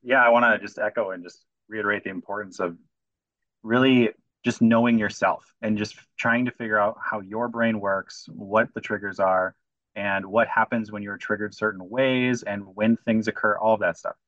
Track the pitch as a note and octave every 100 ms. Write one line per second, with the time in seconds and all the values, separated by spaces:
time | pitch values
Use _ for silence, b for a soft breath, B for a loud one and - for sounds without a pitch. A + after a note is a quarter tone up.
0 | B2 B2+ A#2+ A#2 A#2+ G#2 G2+ - G#2+ A#2+
1 | G2+ F#2 F2 - _ _ _ G#2+ G#2 G2+
2 | F#2+ F#2 - G2+ G2+ F2+ F2+ E2+ _ _
3 | _ _ _ _ _ _ A2+ A#2+ C3 B2+
4 | A2+ - _ _ B2 A2+ A2+ A#2 A#2+ A#2
5 | G#2 - F#2+ F#2 _ _ A2 G#2+ G#2+ -
6 | _ - A#2+ A#2 B2 - A2+ G#2+ G#2 A2
7 | - A2 F#2+ G#2+ A#2+ A2+ A#2 A2 G2 G2
8 | - - - E2 G2+ G#2+ A#2 A2 - G#2
9 | G2+ F#2 F#2+ G#2 F#2 _ _ _ _ G#2+
10 | G2+ G2 G2 G#2+ A2+ - A2 A#2 G#2+ G#2+
11 | G2+ G2 - G#2 G#2 - G#2+ F#2+ F2+ B2
12 | C3+ B2+ B2+ A#2+ - G2+ G2 F#2+ A2 A2+
13 | - A2 A2 - A2 G#2 A2 A2 G2+ E2
14 | - -